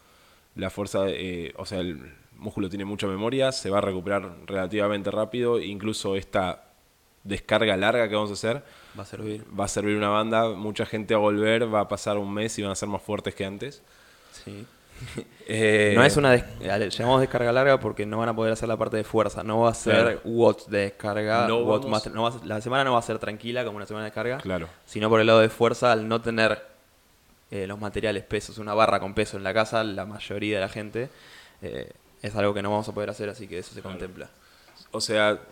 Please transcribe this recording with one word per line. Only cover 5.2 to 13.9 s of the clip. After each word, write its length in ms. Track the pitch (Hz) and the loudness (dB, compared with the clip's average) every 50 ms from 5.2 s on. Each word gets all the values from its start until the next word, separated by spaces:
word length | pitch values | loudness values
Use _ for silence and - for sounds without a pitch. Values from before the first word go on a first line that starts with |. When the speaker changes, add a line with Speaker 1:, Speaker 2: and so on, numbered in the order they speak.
| 110 107 - 123 120 120 120 110 | -2 -2 -2 -2 0 2 2 0
Speaker 1:
incluso 580 | 78 95 101 98 101 110 107 - - 101 95 | 0 -4 -6 -6 -4 -4 -4 -2 -2 -2 -2
esta 480 | 98 - - - 104 92 90 - - - _ _ _ _ _ _ _ _ _ _ _ - | -2 -2 0 0 0 0 0 -4 -6 -12 _ _ _ _ _ _ _ _ _ _ _ -8
descarga 500 | 101 101 - - - 110 107 113 110 98 92 | -6 -6 -4 0 2 2 4 4 4 4 4
larga 280 | 98 110 120 123 117 | 2 2 2 2 2
que 80 | 104 104 | 2 0
vamos 140 | 104 107 101 | -2 -2 -2
a 60 | 101 | -4
hacer 280 | 95 - 110 123 143 139 - - - - - - 101 | -4 -2 -2 -2 -4 -6 -14 -20 -20 -20 -20 -16 -16
Speaker 2:
Va 40 | |
a 40 | 101 | -16
servir. 380 | - - 101 107 110 107 107 - - - 98 | -14 -12 -10 -8 -8 -8 -8 -10 -10 -4 -4
Speaker 1:
va 60 | 101 | -2
a 40 | 101 | -2
servir 280 | - 107 101 104 104 | 0 0 0 2 2
una 140 | 104 104 104 | 2 2 2
banda, 400 | 104 107 110 113 113 113 113 113 | 2 2 2 2 2 2 2 2
mucha 340 | 107 90 104 107 101 - 113 | 0 -4 -6 -6 -4 -4 -4
gente 300 | - - 107 104 95 113 | -4 -4 -6 -2 2 2
va 60 | 107 | 4
a 20 | |
volver, 500 | 104 104 104 104 107 110 113 117 120 113 107 | 4 4 4 4 4 4 4 2 2 2 2
va 60 | 104 | 0
a 80 | 101 - | 0 0
pasar 300 | 104 98 - 107 104 104 | -2 -4 -2 -2 -2 -2
un 140 | 101 98 101 | -2 -4 -4
mes 240 | 104 110 117 - - | -4 -4 -4 -4 -4
y 40 | |
van 80 | 101 98 | -4 -4
a 20 | 95 | -4
ser 140 | - 104 104 | -4 -4 -4
más 120 | 101 92 | -4 -6
fuertes 320 | - - 104 98 - - - | -4 -4 -6 -4 -4 -6 -6
que 100 | - 98 | -6 -6
antes. 360 | 95 101 101 113 139 - - _ _ | -6 -6 -8 -10 -12 -12 -16 _ _